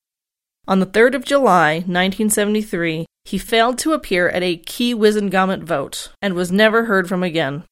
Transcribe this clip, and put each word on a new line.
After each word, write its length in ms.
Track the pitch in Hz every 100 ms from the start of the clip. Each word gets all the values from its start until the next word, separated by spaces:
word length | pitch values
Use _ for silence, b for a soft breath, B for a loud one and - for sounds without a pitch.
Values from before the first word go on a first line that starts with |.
| _ _ _ _ _ _ -
On 120 | 190
the 60 | 185
third 300 | 202 247 269
of 100 | 254
July, 580 | 277 247 180 151 156 180
nineteen 440 | 180 185 196 214
seventy-three, 760 | 214 208 214 214 180 170 160 165 _
he 160 | - 196
failed 400 | - 226 226 247
to 140 | 311
appear 360 | 302 - 185 175
at 140 | -
a 140 | 180 170
key 360 | - - 240
Wizengamot 680 | 233 214 214 202 185 190 190
vote, 480 | 165 156 - - - -
and 140 | 202 175
was 160 | 180
never 340 | 190 220 226 226
heard 240 | 190 185
from 140 | 185
again. 400 | 180 160 143 143 -